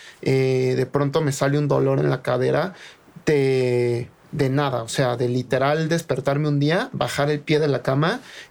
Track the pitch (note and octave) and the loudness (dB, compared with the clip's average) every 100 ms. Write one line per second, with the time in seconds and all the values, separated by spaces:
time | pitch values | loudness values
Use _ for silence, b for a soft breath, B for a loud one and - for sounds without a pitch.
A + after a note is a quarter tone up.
0 | B B - C3+ C3 B2+ B2+ B2+ B2+ C#3 | B B 0 2 2 2 0 0 0 0
1 | C#3+ D#3 D3+ C3+ C#3+ C#3+ D3 C3+ C3+ C3+ | 0 0 0 0 0 0 2 2 2 2
2 | D3 C3+ - B2 C3 C#3 F#3 F#3 B B | 0 -2 -2 0 0 0 -2 -6 B B
3 | - - - D3 C3+ C3 B2+ B2 A#2+ A#2+ | -20 -8 0 2 2 2 2 2 0 -2
4 | - - - D#3+ C3+ C3+ C#3+ B2 A2 - | -6 -14 -8 -2 0 0 0 -2 -4 -2
5 | B2+ A#2+ B2 B2 B2 C3 C3+ D#3 D#3+ E3+ | 0 0 0 -2 0 0 2 0 0 -2
6 | - C3+ C#3+ C#3+ D3+ C#3+ D3 F3+ C4+ - | -2 -4 -2 0 0 2 2 0 -2 -4
7 | B2+ - D3 D3 C#3+ D3+ D3+ C3+ - C3+ | -4 -2 -2 -2 0 0 2 0 0 0
8 | E3 B3+ B B B | 0 -2 B B B